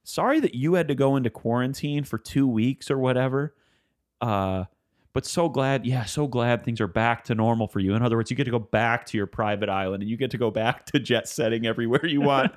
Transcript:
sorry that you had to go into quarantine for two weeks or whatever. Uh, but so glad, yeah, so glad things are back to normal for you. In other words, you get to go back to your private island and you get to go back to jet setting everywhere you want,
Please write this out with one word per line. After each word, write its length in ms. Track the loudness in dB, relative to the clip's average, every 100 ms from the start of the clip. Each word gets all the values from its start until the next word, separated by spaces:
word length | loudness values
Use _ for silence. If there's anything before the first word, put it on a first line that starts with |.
| -8
sorry 320 | -2 0 2
that 140 | 0
you 200 | 0 2
had 140 | 2 2
to 60 |
go 220 | 2 2 2
into 120 | 0
quarantine 760 | -2 -2 0 0 -4 -4 -4
for 120 | -4 -8
two 300 | -2 0 2
weeks 440 | 2 0 -2 -2
or 80 | 0
whatever. 560 | 2 2 0 0 -4 -8 _ _ _ _ _ _
Uh, 440 | -2 0 0 -2 -6 _ _ _ _
but 140 | -6 -2
so 220 | 0 0
glad, 360 | 0 0 0
yeah, 200 | 0 -2
so 220 | -2 -4 -2
glad 380 | 0 2 0
things 160 | 0 -2
are 60 | -2
back 380 | 0 0 0
to 100 | -2
normal 320 | 0 2 2 -2
for 140 | 0
you. 140 | 2
In 80 | 2
other 140 | 2 2
words, 140 | 0
you 60 | -2
get 80 |
to 60 | -2
go 80 | -2
back 460 | 0 0 2 0 -4
to 100 | -4
your 100 | -4
private 420 | -2 -2 0 -2
island 340 | -2 -2 -2
and 60 | -4
you 60 | -4
get 140 | -4
to 80 | -2
go 120 | -2
back 360 | 0 0 -2 -2
to 120 | -2
jet 260 | 2 0 0
setting 380 | -2 0 0 0
everywhere 400 | -2 0 2 2
you 140 | 2
want, 320 | 4 4 2